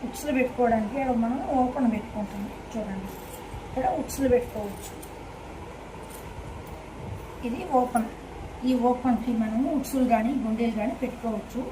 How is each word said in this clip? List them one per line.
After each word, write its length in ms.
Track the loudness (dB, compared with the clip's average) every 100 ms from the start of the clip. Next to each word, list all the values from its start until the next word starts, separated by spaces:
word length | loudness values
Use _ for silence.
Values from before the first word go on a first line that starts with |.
| -8
ఉక్సులు 260 | -4 0 2
పెట్టుకోవడానికి 580 | 2 4 4 4 2 0
ఈడ 100 | 2 2
మనం 160 | 2 0 0 2
ఓపెన్ 300 | 2 4 2 2
పెట్టుకుంటాం. 480 | -4 -6 -6 -6 -8 -8 -8
చూడండి, 380 | -6 -4 -6 -6 -10 -12 -12 -10 -10 -6
ఇక్కడ 180 | 0 2 2
ఉక్సులు 280 | -2 0 6
పెట్టుకోవచ్చు. 600 | 6 4 -4 -6 -6 -10 -10 -12 -12 -12 -12 -12 -12 -12 -12 -12 -12 -12 -12 -12 -10 -10 -10 -10 -12 -12 -10 -8 -8 -10 -6 -4
ఇది 140 | -4 4 4
ఓపెన్. 280 | 6 2 0 -6 -12 -10 -10 -2 2
ఈ 40 | 6 6
ఓపెన్‌కి 420 | 4 4 4 2 2
మనము 260 | 2 2 2 2
ఉక్సులు 260 | 2 2 6
కానీ, 180 | 6 4 2 0
గుండీలు 300 | 2 2 2
కానీ 160 | -2 -2
పెట్టుకోవచ్చు. 580 | -4 -2 -4 -4 -4 -6 -6